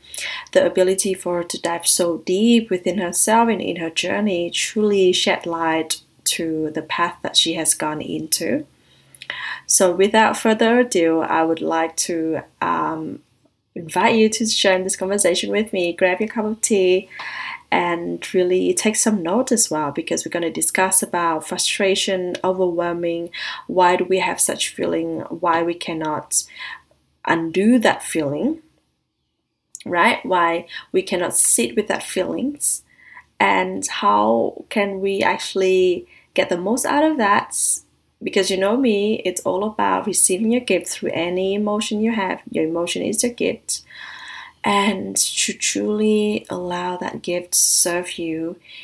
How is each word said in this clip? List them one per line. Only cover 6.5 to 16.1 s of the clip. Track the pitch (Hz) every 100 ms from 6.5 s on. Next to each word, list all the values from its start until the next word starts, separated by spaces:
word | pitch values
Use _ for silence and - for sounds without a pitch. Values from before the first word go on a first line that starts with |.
| 156 151
the | 156
path | 156 - 226 -
that | - -
she | 165 165
has | 151
gone | - 156 151
into. | - 156 156 - 180 277 285 _ _ - _ - - - - - -
So | - 185
without | 175 202 220 220 -
further | 226 220 226 240
ado, | 247 185 165 160
I | - 160
would | 160 165
like | 160 165 165 -
to, | - 170 160 156 - -
um, | 170 165 156 160 160 - _ _ _ _ _ -
invite | 165 180 226 226
you | 220
to | 220 220
join | - 196 185
this | 185 -
conversation | 190 202 170 180 202
with | 202 220
me. | 190 175
Grab | 170 185